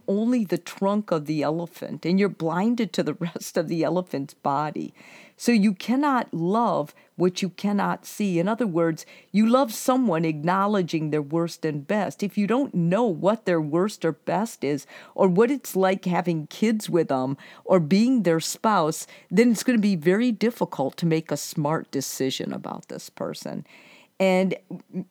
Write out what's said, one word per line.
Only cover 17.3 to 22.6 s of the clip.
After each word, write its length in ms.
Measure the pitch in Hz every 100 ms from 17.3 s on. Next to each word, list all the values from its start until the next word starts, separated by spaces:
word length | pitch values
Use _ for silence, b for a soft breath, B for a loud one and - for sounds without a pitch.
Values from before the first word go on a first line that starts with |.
| 139 B B -
or 140 | 185
being 440 | 151 196 240 254
their 160 | 175 160
spouse, 680 | - - 226 202 156 165 - B B
then 220 | 180 247
it's 120 | 214
gonna 160 | - 240
be 160 | 202 185
very 360 | 151 190 247
difficult 640 | 202 226 - 170 - 135 -
to 80 | 170
make 260 | 160 160
a 60 | 147
smart 540 | - - 147 156 -
decision 640 | 139 - - 131 - -
about 340 | 65